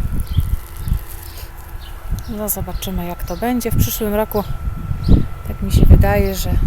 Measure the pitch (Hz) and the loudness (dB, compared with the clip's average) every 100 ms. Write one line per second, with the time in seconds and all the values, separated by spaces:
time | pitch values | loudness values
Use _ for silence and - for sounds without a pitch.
0 | - - - - - - - - - - | -2 -2 -2 -2 0 -4 -6 -8 -4 -4
1 | - - - - - - - - - - | -4 -14 -14 -14 -14 -14 -14 -14 -14 -12
2 | - - - 208 208 190 185 175 202 180 | -6 -6 -6 -6 -6 -6 -6 -6 -6 -6
3 | 175 175 - 180 233 247 233 214 - - | -6 -8 -8 -4 -2 -2 0 2 2 0
4 | 214 208 220 214 - - - - - - | -2 -2 -2 -2 -4 -6 -6 -6 -6 -4
5 | - - - - - - - - - - | 4 6 4 -4 -8 -6 0 6 10 10
6 | 202 202 196 190 190 190 | 8 4 2 0 0 2